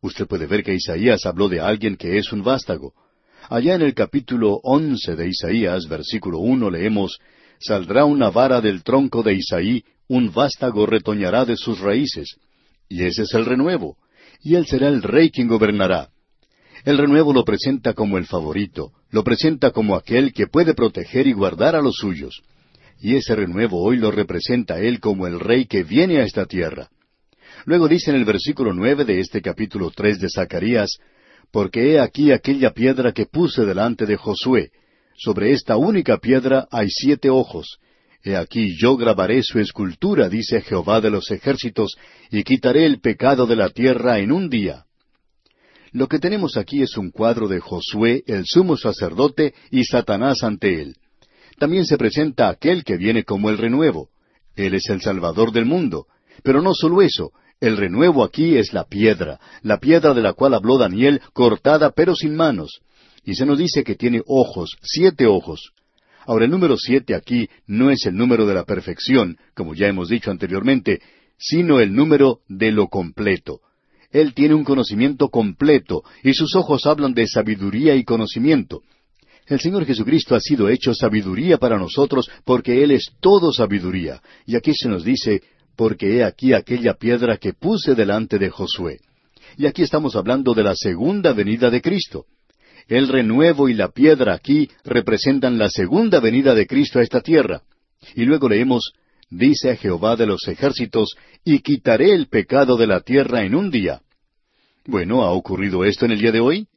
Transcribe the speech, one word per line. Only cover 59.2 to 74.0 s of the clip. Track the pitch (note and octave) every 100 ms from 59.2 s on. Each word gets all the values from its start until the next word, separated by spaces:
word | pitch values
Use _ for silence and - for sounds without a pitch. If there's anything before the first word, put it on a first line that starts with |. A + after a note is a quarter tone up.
| D#2+ C#2+ - -
la | G#2+ G#2
piedra | C3 E3 D#3
de | B2+
la | G#2+
cual | - C#3
habló | A#2 G#2 C3
Daniel, | A2 F#2 C3+ C#3+ -
cortada | - A#2+ G#2+ - D3+ D3+
pero | - E3+
sin | E3+ D3+ D#3
manos. | D#3+ G#2+ D2+ - _ _ _ _
Y | - F#2+
se | C3+
nos | C#3+
dice | E3+ D3
que | B2+
tiene | G2+ A#2+ A#2 -
ojos, | C3+ B2 - E2+ -
siete | - D3 F#3 D#3 B2
ojos. | F#2+ - D#2 - _ _ _ _ _ -
Ahora, | A2+
el | A#2
número | F3+ F3 A#2
siete | - C3 A#2+
aquí | F#2+ - B2 A2 _ -
no | G#2 C3
es | C3+
el | G#2+ F#2
número | B2 A#2
de | G#2+
la | F#2+
perfección, | E2+ F#2+ F2+ E2+ - C3 F#2+ E2 _
como | - E2+
ya | D#2+ G2+
hemos | G2 F2
dicho | A2+ G#2
anteriormente, | F2+ F#2 F#2+ A2 C3+ - F#2 _ _ _ _
sino | - D#3 F3 C#3
el | G#2+
número | G#2 D#3 D3 C3+ A#2 _
de | F#2+ A2
lo | G#2+ F#2+
completo. | G2 E2+ - G#2 F2+ - D#2 _ _ _ _